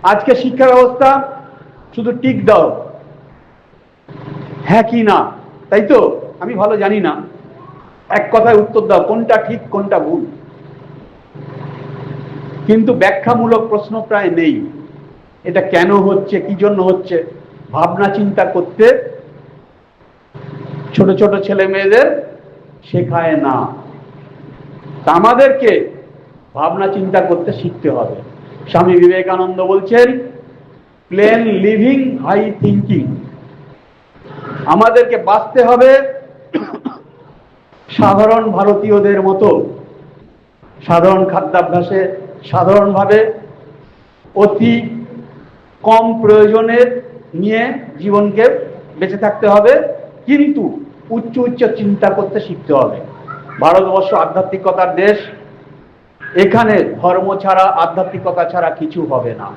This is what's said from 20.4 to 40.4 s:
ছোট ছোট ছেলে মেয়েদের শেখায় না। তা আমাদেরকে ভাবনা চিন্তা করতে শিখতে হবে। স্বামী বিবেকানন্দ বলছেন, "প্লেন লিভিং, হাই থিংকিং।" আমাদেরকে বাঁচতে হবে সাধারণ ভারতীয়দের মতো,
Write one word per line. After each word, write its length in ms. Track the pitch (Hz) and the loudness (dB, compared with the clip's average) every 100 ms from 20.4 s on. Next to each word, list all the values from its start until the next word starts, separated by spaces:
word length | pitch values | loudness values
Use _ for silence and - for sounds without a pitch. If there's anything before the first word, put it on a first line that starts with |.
| - - - - - | -18 -16 -14 -14 -8
ছোট 160 | - 190 | 0 0
ছোট 340 | 190 208 196 | 2 2 0
ছেলে 240 | - 196 190 | -4 -2 0
মেয়েদের 540 | 196 196 220 311 - - - - - - - | 0 2 2 2 -2 -10 -18 -20 -20 -20 -20
শেখায় 520 | - 120 120 165 165 156 | -6 -6 -2 -2 0 0
না। 320 | 139 127 107 - - - - - - - - - - - - - - | 0 -2 -6 -12 -20 -20 -20 -20 -20 -20 -20 -20 -20 -20 -20 -6 0
তা 60 | |
আমাদেরকে 800 | 165 220 247 269 269 240 170 - - - - - - _ | 2 4 6 4 4 2 0 -2 -12 -20 -20 -20 -20 _
ভাবনা 340 | 135 160 185 196 | -4 -4 -2 -4
চিন্তা 340 | 202 190 185 | -4 -2 0
করতে 320 | - 170 - | 0 -2 -2
শিখতে 360 | - 175 - - | -6 -8 -6 -4
হবে। 260 | 123 113 - - - - - - | -4 -4 -8 -16 -20 -20 -20 -4
স্বামী 240 | 170 180 | 0 4
বিবেকানন্দ 720 | 175 175 185 185 185 185 185 185 | 6 6 4 -2 -2 -4 -4 0
বলছেন, 540 | 196 190 233 247 254 - - - - - - _ _ _ | 0 2 4 4 2 -8 -16 -20 -20 -20 -20 _ _ _
"প্লেন 300 | 185 208 226 | 0 2 2
লিভিং, 760 | 226 190 196 220 240 269 262 - | 0 0 0 2 2 2 -2 -4
হাই 340 | 156 202 214 - | -2 -2 -2 -2
থিংকিং।" 560 | - - - 170 127 - - - - - - - _ _ _ _ - 143 123 120 143 | 0 0 0 -2 -2 -8 -12 -20 -20 -20 -20 -20 _ _ _ _ -20 -18 -16 -12 -2
আমাদেরকে 520 | 170 226 226 240 233 | 2 4 4 2 0
বাঁচতে 460 | - 214 220 262 | 0 0 2 2
হবে 500 | 240 240 262 269 277 - - - - 311 - 320 - - - _ - - _ _ _ _ - | 4 6 6 6 2 -10 -16 -20 -10 -10 -10 -12 -14 -16 -20 _ -20 -20 _ _ _ _ -12
সাধারণ 600 | - 208 196 214 226 220 | 0 2 4 4 4 0
ভারতীয়দের 720 | 185 202 202 214 202 202 196 | 0 2 0 2 2 2 2
মতো, 440 | 190 190 208 - - - - - - - - _ | 0 2 2 2 -2 -10 -20 -20 -20 -20 -20 _